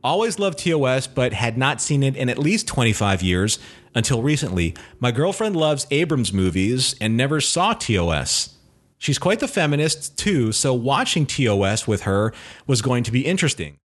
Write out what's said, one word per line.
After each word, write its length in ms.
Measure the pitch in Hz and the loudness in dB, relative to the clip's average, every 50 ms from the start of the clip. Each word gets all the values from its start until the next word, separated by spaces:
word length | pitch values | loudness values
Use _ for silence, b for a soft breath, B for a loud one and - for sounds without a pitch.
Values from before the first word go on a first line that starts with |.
Always 360 | - 131 156 196 226 233 175 - | 0 0 0 0 0 -2 -2 0
loved 200 | 202 196 160 - | -2 -2 -2 -2
T 160 | - 175 160 | 0 0 2
O 100 | 156 135 | 2 2
S, 220 | 127 127 135 131 | 2 2 0 -2
but 260 | - - 139 123 123 | -4 -2 0 0 0
had 240 | 117 101 120 117 113 | 0 -2 -2 -2 0
not 240 | 127 131 139 143 - | 0 0 0 0 -2
seen 220 | - - 151 139 | -2 0 2 2
it 120 | 135 135 131 | 2 2 0
in 140 | - 135 123 | 0 -2 -2
at 80 | 123 | 0
least 300 | - 147 156 214 214 - | 0 0 0 0 0 -2
twenty-five 560 | - - 135 120 113 101 - 107 101 98 90 | -2 0 2 2 2 2 2 2 2 2 2
years 360 | 92 92 90 90 98 107 - B B B B B B B B | 2 2 2 2 2 0 -2 B B B B B B B B
until 260 | 120 107 - 139 113 | -2 0 0 0 0
recently. 540 | 117 143 151 139 151 117 92 90 85 82 80 B B B B B | 2 0 0 0 -2 -2 0 0 0 0 -2 B B B B B
My 100 | 123 120 | -2 -2
girlfriend 460 | 117 123 156 190 185 - 226 214 196 | 0 2 0 0 0 -2 -2 -2 0
loves 300 | 165 156 156 151 139 - - | 0 2 2 0 -2 -2 -2
Abrams 440 | 143 147 175 156 156 135 117 - 95 | 0 0 2 2 0 0 0 0 0
movies 600 | 98 95 92 82 92 95 104 123 127 131 - - - | 0 0 2 2 0 0 0 0 0 -2 -2 -2 -2
and 160 | - 110 113 | -2 0 0
never 240 | 117 131 143 156 151 | 0 0 0 0 -2
saw 320 | 135 - - 165 180 214 | 0 0 0 0 0 0
T 260 | 233 226 - - 110 92 | 0 -2 -2 0 0 2
O 120 | 85 85 | 2 2
S. 460 | 80 73 69 - - - - - - _ _ _ _ _ _ _ _ _ | 0 -2 -2 -2 -2 -4 -4 -6 -10 _ _ _ _ _ _ _ _ _
She's 200 | - - 139 - | -4 -2 -2 0
quite 220 | - 180 214 220 | 2 0 0 0
the 80 | - - | -2 -4
feminist, 680 | - 196 165 147 143 143 156 160 - - - - _ - | 0 0 0 2 2 0 0 0 -2 -4 -8 -10 _ -4
too, 340 | - 208 196 143 117 110 | -2 0 2 2 2 2
so 220 | 110 - - 139 127 | 0 0 0 0 0
watching 500 | 123 117 135 139 202 262 - - 170 147 | 0 0 0 0 0 0 0 0 0 0
T 240 | - - - 135 113 | 0 0 0 2 2
O 140 | 101 98 | 2 2
S 240 | 98 95 107 110 - | 2 2 0 0 0
with 160 | - 107 98 | 0 -2 0
her 320 | - 101 98 101 107 110 B B B B B B B | 0 0 2 2 2 0 B B B B B B B
was 160 | - 135 113 | 0 0 0
going 220 | 110 135 123 123 113 | 2 0 0 0 0
to 60 | 110 | 0
be 140 | 117 123 135 | 0 0 0
interesting. 540 | 147 185 190 180 143 - - 85 73 71 _ | 0 0 0 0 0 0 -2 -8 -10 -10 _